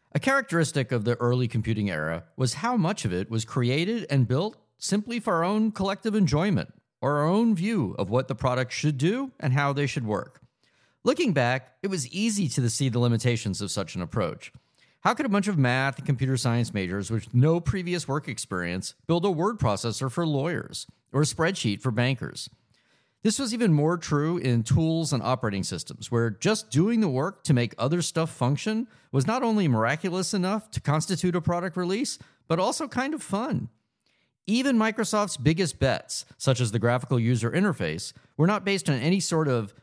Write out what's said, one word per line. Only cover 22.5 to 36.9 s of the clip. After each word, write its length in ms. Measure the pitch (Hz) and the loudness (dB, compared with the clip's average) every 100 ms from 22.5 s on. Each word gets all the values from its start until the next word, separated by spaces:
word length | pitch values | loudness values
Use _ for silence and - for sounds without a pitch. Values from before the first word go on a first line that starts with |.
| - _ _ _ _ _ _ | -18 _ _ _ _ _ _
This 180 | 220 220 | -2 0
was 140 | 262 | -2
even 180 | 226 233 | 0 4
more 260 | 147 156 175 | 4 4 0
true 400 | - 147 151 175 | 0 0 0 0
in 260 | 131 117 | 0 0
tools 500 | 110 - 160 165 160 | 4 2 4 0 0
and 100 | 123 | -2
operating 400 | 104 127 113 98 | 0 -2 -2 -2
systems, 480 | - 87 - - - | -4 -6 -8 -14 -2
where 200 | 120 117 | 0 0
just 400 | 98 196 214 - | 0 0 0 0
doing 280 | 143 202 233 | 2 4 4
the 80 | 196 | 2
work 360 | 127 165 - | 0 -2 -2
to 100 | - | 2
make 220 | 127 120 - | 2 2 0
other 240 | 123 175 | 0 0
stuff 300 | 160 165 160 | 0 -2 -4
function 560 | - 123 143 214 220 240 - _ | -2 0 0 -2 -4 -4 -10 _
was 160 | 135 139 | 0 2
not 160 | 247 | 0
only 240 | 233 214 165 | 2 2 4
miraculous 640 | 113 113 156 190 180 185 | 4 2 0 -2 -2 -2
enough 380 | 202 185 208 - | -2 0 -2 -4
to 100 | - | -6
constitute 540 | - 151 - 175 180 175 | 0 0 0 0 0 0
a 60 | |
product 360 | 165 175 180 175 | 0 -2 -2 -4
release, 400 | 180 202 285 - - _ - | -2 -2 -4 -6 -16 _ -4
but 120 | 165 | 0
also 280 | 202 - 269 | 0 -2 -4
kind 260 | 247 269 | -2 -2
of 100 | 311 | -4
fun. 460 | - 196 269 220 - - _ _ _ _ _ _ - | -4 -4 -2 -4 -6 -14 _ _ _ _ _ _ -2
Even 280 | 233 269 233 | 0 2 4
Microsoft's 600 | 220 220 220 214 202 - | 2 0 0 0 -2 0
biggest 400 | 131 165 175 - | 2 2 0 0
bets, 480 | 135 107 - - - - | 0 0 -4 -10 -12 -2
such 220 | - 123 | 2 2
as 120 | 120 | 2
the 80 | 107 | 2
graphical 400 | 117 | 2